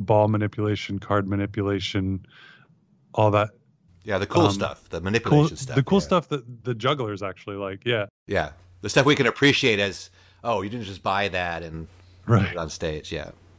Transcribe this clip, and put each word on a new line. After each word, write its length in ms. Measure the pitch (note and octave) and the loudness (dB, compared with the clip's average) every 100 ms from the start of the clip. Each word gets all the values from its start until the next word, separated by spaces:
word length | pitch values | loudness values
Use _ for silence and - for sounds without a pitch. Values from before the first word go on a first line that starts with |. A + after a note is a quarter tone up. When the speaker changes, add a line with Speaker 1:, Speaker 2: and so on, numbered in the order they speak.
Speaker 1:
ball 280 | G2+ G#2+ G#2+ | 2 4 4
manipulation, 680 | G#2+ G#2 - G#2+ G2+ - G2 | 2 -2 -2 -2 -2 -4 -6
card 280 | - G2+ F#2+ | 0 0 0
manipulation, 960 | G2+ G2+ G#2 G2 G2+ F#2+ G2+ F#2+ F#2+ - - - - _ _ _ _ _ | -2 -2 -2 -2 -2 -2 -2 -2 -4 -8 -20 -20 -20 _ _ _ _ _
all 160 | - G#2+ | 2 4
that. 180 | G2+ G#2 _ _ _ _ _ | 4 0 _ _ _ _ _
Speaker 2:
Yeah, 160 | A2+ F#2+ | -4 -2
the 80 | G2 | 0
cool 200 | - C3 | 4 4
Speaker 1:
Um, 60 | |
Speaker 2:
stuff, 360 | G2 F2 C2+ - | 2 -4 -8 -10
the 80 | E2+ | -8
Speaker 1:
cool, 60 | |
Speaker 2:
manipulation 520 | F2+ A2+ - D3 D#3 - | -2 -2 4 4 4 0
stuff, 200 | C3 C3 | -4 -2
Speaker 1:
the 60 | |
cool 160 | C3 G3 | 2 2
Speaker 2:
yeah. 60 | |
Speaker 1:
stuff 240 | - F3+ - | 2 0 0
that 360 | D3 A#2+ A#2+ | -8 -8 -12
the 100 | B2 | -8
jugglers 480 | A#2 B2+ D3 A2+ G2+ | -4 -2 -2 -4 -6
actually 340 | G2 F#2 - G2+ | -8 -10 -10 -8
like, 260 | G2 G2 | -8 -6
yeah. 220 | A#2 A#2 G2+ _ - | -2 -2 -4 _ -6
Speaker 2:
Yeah, 240 | F#2+ D2+ - _ - | -4 -4 -8 _ -12
the 60 | G#2 | 0
stuff 160 | D3+ D3 | 4 4
we 80 | |
can 120 | D3 A#2+ | 4 2
appreciate 520 | - D#3 B2+ C3 G#2 | 4 4 4 2 2
as, 320 | G2+ F2 - _ _ _ | 0 -4 -14 _ _ _
"Oh, 180 | A#2 G#2+ | -2 -2
you 60 | G2+ | -2
didn't 140 | A#2+ | -8
just 180 | G2 F#2 | -10 -6
buy 260 | G#2+ G2 G2+ | -2 0 0
that 340 | F2+ F2+ E2 | -2 -4 -6
and 240 | E2 D#2+ E2 - - - - | -8 -12 -14 -16 -20 -12 2
Speaker 1:
Right. 160 | A2 | 2
Speaker 2:
put 80 | F#2+ | 2
it 40 | F2 | -2
on 100 | D#2+ | -8
stage," 400 | - E2 D2+ - | -6 -6 -6 -8
yeah. 180 | D#2+ D2 - - | -10 -10 -16 -20